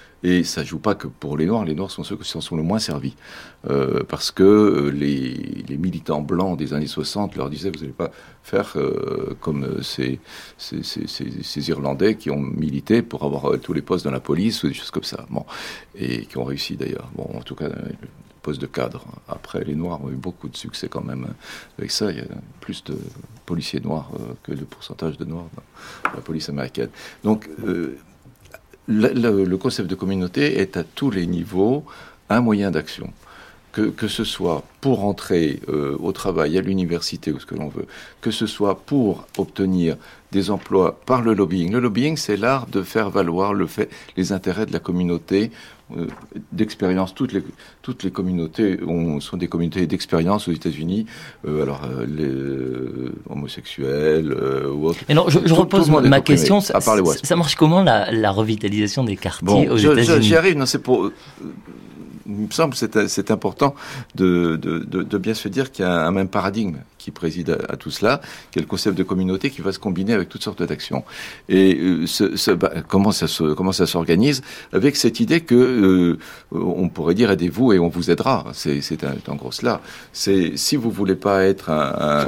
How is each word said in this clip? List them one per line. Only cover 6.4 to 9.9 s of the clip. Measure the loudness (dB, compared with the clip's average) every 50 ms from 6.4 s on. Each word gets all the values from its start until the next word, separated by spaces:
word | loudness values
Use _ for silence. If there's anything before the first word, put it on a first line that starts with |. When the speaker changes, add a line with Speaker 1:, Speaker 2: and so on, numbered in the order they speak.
| 0 -2 -2 -4
Speaker 1:
des | -4 -4 -4
années | -4 -4 -4
soixante | -6 -6 -6 -6 -4 -4 -4 -4 -4
leur | -6 -6 -6
disaient, « | -6 -6 -6 -6 -6
Vous | -6 -10
allez | -10 -8
pas | -6 -6 -8 -8 -12 -20 -20 -20 _
faire, | _ -2 -2 -2 0 -2 -2
euh, | -2 -2 -2 -2 -4 -4 -4 -4 -6 -6 -6 -8 -6
comme, | -6 -4 -4 -2 -4
euh, | -4 -6 -6 -6
ces, | -6